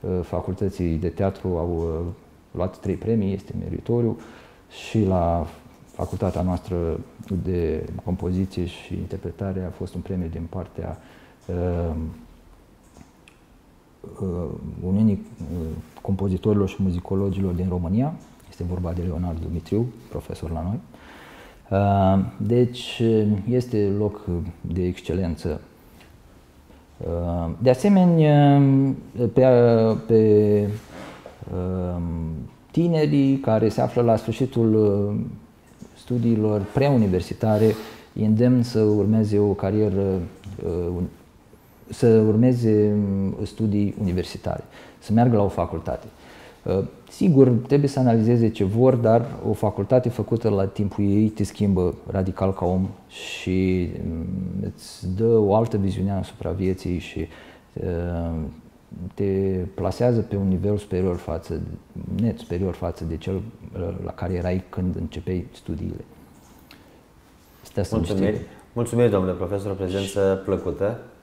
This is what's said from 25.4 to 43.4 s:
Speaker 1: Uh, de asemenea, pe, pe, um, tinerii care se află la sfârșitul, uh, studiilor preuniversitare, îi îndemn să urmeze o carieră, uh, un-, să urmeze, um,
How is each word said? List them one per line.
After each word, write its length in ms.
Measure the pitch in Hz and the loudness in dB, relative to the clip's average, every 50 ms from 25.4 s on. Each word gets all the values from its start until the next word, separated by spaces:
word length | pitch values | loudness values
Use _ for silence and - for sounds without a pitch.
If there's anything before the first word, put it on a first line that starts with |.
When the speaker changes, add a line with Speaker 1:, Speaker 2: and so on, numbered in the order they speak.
| - 87 78 - - - - - - - - - - - - - - - - - - _ _ - - _ - - - _ - | -4 -6 -6 -6 -10 -18 -20 -20 -20 -20 -20 -20 -20 -20 -20 -20 -20 -20 -20 -20 -20 _ _ -20 -20 _ -20 -20 -20 _ -16
Speaker 1:
Uh, 540 | - - 82 85 85 87 87 85 87 85 82 80 - | -12 -8 -6 -4 -4 -4 -4 -4 -4 -4 -4 -6 0
de 120 | - 127 | 2 2
asemenea, 920 | 127 127 - 208 202 190 180 175 170 165 156 151 147 147 143 143 143 143 139 139 135 135 135 135 131 - - - - - 123 113 113 | 2 4 4 4 6 6 6 6 6 6 6 6 6 6 6 6 6 6 6 6 6 4 4 2 0 -4 -8 -14 -4 -2 -2 0 4
pe, 140 | - 127 131 127 120 120 120 117 113 113 113 107 - - | 4 6 6 8 8 8 6 6 6 4 4 2 0 0
pe, 600 | - 117 113 110 110 104 104 107 104 104 104 104 101 107 110 - - - - - - - - - - - - - - - | 4 4 6 6 8 6 6 6 6 4 2 2 0 -4 -8 -10 -16 -18 -16 -16 -16 -18 -18 -20 -20 -20 -18 -14 -10 -6
um, 480 | 90 90 92 92 92 90 90 90 87 85 85 82 82 82 80 80 76 62 - - - - - | -6 -4 -4 -4 -4 -4 -4 -4 -4 -4 -4 -4 -6 -6 -8 -8 -10 -12 -14 -16 -20 -20 -6
tinerii 680 | - 160 165 175 165 156 151 147 147 143 139 135 135 | -2 0 0 2 2 0 0 2 2 4 4 4 2
care 320 | 135 135 - 110 110 110 110 | 2 2 2 2 4 4 2
se 120 | 104 - | 2 0
află 220 | 127 123 - 123 120 | -2 0 0 2 4
la 140 | 117 113 | 4 2
sfârșitul, 580 | 110 - - 110 - 135 123 - 120 117 110 110 | 2 2 -4 -2 -2 -2 -2 0 2 2 4 4
uh, 400 | 110 107 104 101 101 101 101 104 110 - - - - - - - - _ - - - - - - | 4 4 4 4 2 0 -2 -2 -4 -4 -6 -10 -14 -18 -20 -20 -20 _ -20 -20 -20 -20 -20 -20
studiilor 640 | - - - 123 120 117 117 113 110 107 107 107 104 | -20 -8 -4 -2 0 2 2 2 2 2 2 2 0
preuniversitare, 1120 | 98 98 - 139 135 143 143 123 110 98 92 90 90 - 95 - - 110 107 104 110 110 104 - - - - - - - _ | -2 0 0 2 2 4 4 4 4 4 2 0 0 -2 -6 -2 0 2 4 4 4 4 4 2 -6 -14 -16 -20 -20 -14 _
îi 100 | - 107 | -2 2
îndemn 380 | 107 110 107 120 123 127 123 117 | 2 4 4 4 4 4 4 2
să 180 | 120 - 110 | 0 2 2
urmeze 580 | 110 107 104 107 98 104 107 110 110 98 101 101 | 4 4 4 4 4 4 4 2 2 2 2 2
o 140 | 104 104 98 | 4 2 2
carieră, 680 | - - 95 101 107 107 107 95 98 98 98 95 92 87 - - - - 95 95 - - | 0 0 0 0 2 2 2 2 0 0 0 0 -2 -4 -6 -12 -16 -18 -16 -14 -8 -6
uh, 60 | 85 85 87 87 87 87 | -6 -4 -4 -4 -4 -4
un-, 120 | 85 90 - - - - - _ - _ _ - - _ _ _ _ - - | -4 -4 -6 -8 -14 -20 -20 _ -20 _ _ -20 -20 _ _ _ _ -18 -18
să 180 | - - - 117 110 113 107 | -6 2 4 6 6 8 6
urmeze, 640 | 110 104 107 123 127 127 123 120 110 107 107 104 104 104 | 6 4 4 6 4 4 4 4 4 4 6 4 4 4
um, 520 | 104 104 98 98 98 98 95 - - | 2 0 0 0 0 -2 -2 -4 -4